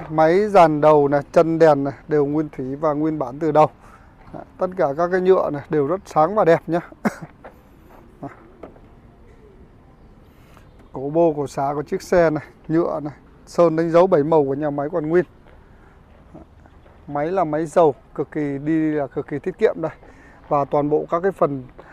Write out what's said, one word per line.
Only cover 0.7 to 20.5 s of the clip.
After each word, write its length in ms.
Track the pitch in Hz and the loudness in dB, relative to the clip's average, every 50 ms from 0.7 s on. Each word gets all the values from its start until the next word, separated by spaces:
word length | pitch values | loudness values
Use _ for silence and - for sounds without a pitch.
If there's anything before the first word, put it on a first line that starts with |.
| 151 147 | 4 4
đầu 280 | 147 151 156 151 143 139 | 4 6 6 6 4 4
này, 120 | 143 143 139 - - | 0 0 -2 0 2
chân 260 | 175 165 160 165 160 | 2 2 2 2 4
đèn 260 | 165 156 147 139 139 | 4 4 4 2 0
này 100 | 139 123 - - - | -6 -8 -10 -10 -4
đều 180 | 151 151 143 | -2 0 0
nguyên 220 | 143 147 156 160 151 | 0 -2 -4 -4 -6
thủy 280 | - - 131 127 135 | -8 -12 -10 -10 -8
và 160 | 143 156 156 147 | -4 -4 -4 -2
nguyên 260 | 147 151 160 156 151 | -2 -2 -4 -4 -4
bản 200 | 139 120 127 147 | -8 -8 -8 -6
từ 140 | 165 156 147 | -4 0 4
đầu. 180 | 151 156 - - - - - - - - - _ _ - - - | 4 4 4 2 -8 -20 -20 -20 -20 -20 -20 _ _ -20 -20 -20
Đấy, 100 | - - - _ - | -20 -20 -18 _ -8
tất 80 | 185 180 185 | -8 -6 -4
cả 120 | 185 165 143 139 | -2 -2 -2 0
các 120 | 151 175 175 185 | -2 -2 -2 0
cái 80 | 185 | 0
nhựa 300 | 185 185 190 - - 156 | 2 4 2 2 2 -2
này 120 | 147 143 127 - | -4 -8 -8 -4
đều 160 | 156 151 139 | -2 -2 0
rất 140 | 139 175 196 - | 0 -2 -6 -6
sáng 280 | - - 156 156 170 208 | -4 0 0 0 2 2
và 100 | 220 190 | 0 2
đẹp 180 | 160 165 147 - | 4 2 2 0
nhá. 140 | - 160 175 - - - _ - 214 - - 165 - - _ - - - - - - - - - - - - - - _ - - | -4 -6 -6 -6 -8 -18 _ -8 -8 -8 -8 -20 -20 -20 _ -20 -20 -20 -20 -20 -20 -20 -20 -20 -20 -20 -20 -20 -20 _ -20 -20
<coughs> 60 | - - - - - - - - - - - - - - - _ - _ _ - - - _ - - - - - _ _ _ _ - _ _ - - - - _ _ _ _ - _ - - - _ _ _ - - - | -18 -18 -20 -20 -20 -20 -20 -20 -20 -20 -20 -20 -20 -20 -20 _ -20 _ _ -20 -20 -20 _ -20 -20 -20 -20 -20 _ _ _ _ -20 _ _ -20 -20 -20 -20 _ _ _ _ -20 _ -20 -20 -20 _ _ _ -20 -18 -14
Cổ 180 | 135 131 143 | -10 -8 -4
bô, 220 | 151 165 170 165 151 | 0 2 2 2 2
cổ 100 | 147 143 | -2 -6
xá 260 | 127 - - 139 139 147 | -8 -6 -6 -6 -4 -4
của 80 | 147 147 | -6 -8
chiếc 200 | - 190 185 - | -8 -8 -10 -6
xe 280 | - 202 180 170 160 | 0 2 2 2 2
này, 140 | 151 151 - - - _ _ - | 0 -2 -8 -12 -20 _ _ -4
nhựa 320 | 156 165 170 - - 156 | -2 -2 -2 -2 -4 -6
này, 140 | 143 151 135 - _ _ - _ - | -8 -10 -14 -16 _ _ -20 _ -20
sơn 300 | - - - 175 165 156 | -10 0 2 2 2 2
đánh 140 | 160 170 170 | 0 -2 2
dấu 160 | 160 170 180 | 4 4 4
bảy 160 | 190 185 151 143 | 6 4 2 2
màu 220 | 156 165 156 143 | 2 2 2 2
của 100 | 135 139 | 0 -2
nhà 160 | 139 151 151 | -4 -6 -6
máy 180 | 143 143 143 151 180 | -6 -6 -8 -6 -6
còn 160 | 170 151 151 | -6 -4 0
nguyên. 160 | 165 180 170 - _ _ _ - - - _ _ - - - - _ _ _ _ - - - - - - - _ - - - - _ - _ - - - - | 0 0 0 -2 _ _ _ -20 -20 -20 _ _ -20 -20 -20 -20 _ _ _ _ -20 -20 -20 -20 -20 -20 -20 _ -20 -20 -20 -20 _ -20 _ -20 -20 -20 -18
Máy 200 | - 143 143 151 | -10 -6 -6 -4
là 180 | 165 185 196 175 | -4 -2 -2 -2
máy 220 | 156 147 151 165 | -2 -2 -4 -4
dầu, 280 | 156 - 190 170 151 127 - _ _ - | -2 2 4 4 4 2 0 _ _ -8
cực 160 | - 147 - | -8 -8 -6
kỳ 280 | - 156 151 143 139 139 | -6 -6 -4 -4 -6 -6
đi 320 | 143 151 160 160 156 156 | -4 -2 -2 0 0 -2
là 160 | 151 151 139 | -2 -4 -6
cực 200 | 127 - 151 139 - | -6 -6 -8 -8 -8
kỳ 100 | 156 139 | -8 -8
tiết 200 | - 190 180 - | -8 -8 -6 -2
kiệm 160 | 214 - - | -2 -2 0
đây. 160 | 170 160 151 - - - - - - - - - - - | -2 -8 -8 -8 -10 -20 -20 -20 -20 -20 -20 -20 -18 -8
Và 160 | - | -4